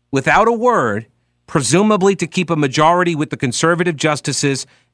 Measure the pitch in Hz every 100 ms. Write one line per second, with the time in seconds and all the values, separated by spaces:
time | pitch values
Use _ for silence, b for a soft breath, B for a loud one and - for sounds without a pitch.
0 | _ 135 143 156 220 233 247 226 123 104
1 | 117 _ _ _ _ 160 123 156 214 214
2 | 190 196 165 - 170 165 147 127 156 175
3 | 175 160 151 117 131 - 165 170 175 147
4 | 156 147 - 135 147 135 - b b